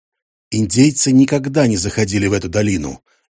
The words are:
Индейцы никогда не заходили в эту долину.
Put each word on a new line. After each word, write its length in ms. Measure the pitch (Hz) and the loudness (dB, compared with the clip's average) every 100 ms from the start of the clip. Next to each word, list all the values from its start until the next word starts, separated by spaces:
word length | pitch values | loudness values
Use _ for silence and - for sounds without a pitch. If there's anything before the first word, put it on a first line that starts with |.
| _ _ _ _ _ | _ _ _ _ _
Индейцы 600 | 110 104 117 147 135 143 | -4 -2 2 2 2 2
никогда 540 | 131 135 143 139 143 127 | 4 4 0 -2 0 0
не 120 | 101 | 0
заходили 500 | 98 - 101 101 98 | -2 -4 -2 0 0
в 60 | |
эту 160 | 101 92 | -2 -2
долину. 540 | 101 104 92 71 - _ _ _ | -2 -2 -2 -6 -12 _ _ _